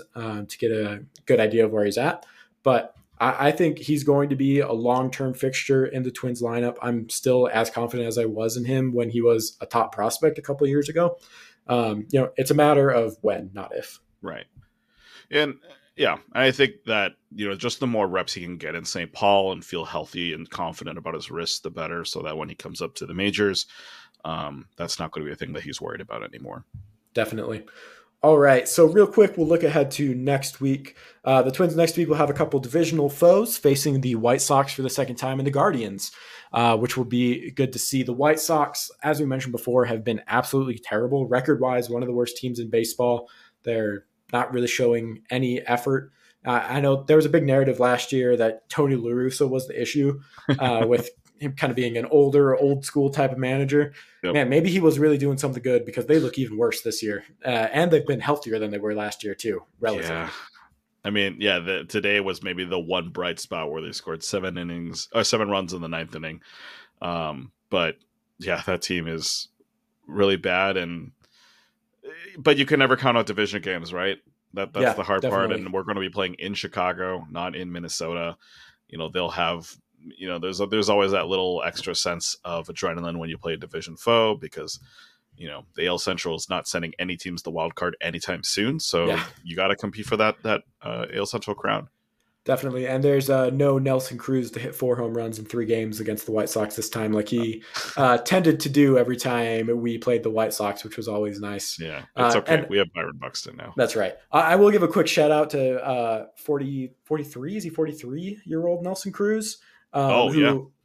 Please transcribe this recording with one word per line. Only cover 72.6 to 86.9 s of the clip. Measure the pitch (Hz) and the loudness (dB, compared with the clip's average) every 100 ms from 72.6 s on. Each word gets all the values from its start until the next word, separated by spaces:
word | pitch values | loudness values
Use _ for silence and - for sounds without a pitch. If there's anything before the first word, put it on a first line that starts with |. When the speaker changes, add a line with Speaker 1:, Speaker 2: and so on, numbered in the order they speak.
| 139 | 4
Speaker 2:
can | 147 | 4
never | 135 127 | 6 4
count | 135 117 | 4 4
out | 110 | 2
division | 101 104 104 | 0 -2 -2
games, | 95 87 82 | -6 -6 -6
right? | 90 95 98 _ _ _ | -4 -4 -4 _ _ _
That, | 98 98 | -8 -6
that's | - | 0
Speaker 1:
Yeah, | 127 | 0
Speaker 2:
the | 104 | 0
hard | 92 95 | 0 0
part. | 104 | 0
Speaker 1:
definitely. | 98 95 92 92 | 0 0 -2 -6
Speaker 2:
And | |
we're | 95 | -6
gonna | 95 101 | -4 -4
be | 92 | -4
playing | 104 92 - | -4 -4 -6
in | 92 | -8
Chicago, | 101 92 - 90 90 92 90 80 | -8 -6 -2 -2 -2 -4 -6 -10
not | 85 90 85 | -8 -8 -8
in | 90 | -10
Minnesota. | 87 82 - 82 85 85 85 _ - - _ _ | -10 -10 -8 -6 -6 -6 -10 _ -20 -20 _ _
You | 80 | -10
know, | 80 | -8
they'll | 90 87 | -4 -4
have, | 90 82 85 82 - _ _ | -2 -4 -4 -10 -20 _ _
you | 78 - 92 | -20 -14 -10
know, | 87 | -6
there's | 90 92 | -6 -4
a, | 101 | -2
there's | 110 101 | 0 2
always | 104 98 | 4 4
that | 95 82 | 2 0
little | 95 92 87 87 | 0 0 -2 -4
extra | - 92 82 | -6 -6 -4
sense | 90 85 - - 87 | -4 -4 -6 -8 -8
of | 85 80 | -8 -8
adrenaline | 82 92 85 85 85 | -6 -6 -4 -8 -8
when | 82 | -8
you | 82 | -8
play | 85 | -8
a | 80 | -8
division | 87 82 80 80 | -8 -12 -12 -14
foe | - 117 110 92 | -10 -4 -2 -4
because, | 78 - 76 - - _ - _ _ - | -10 -14 -14 -14 -18 _ -20 _ _ -20
you | 80 | -16
know, | 71 - - | -16 -14 -6
the | 87 | -4
A | |
L | 87 | -2
Central | - 90 90 80 | -4 -6 -6 -6
is | - | -6
not | 90 - | -6 -6
sending | 90 82 | -6 -6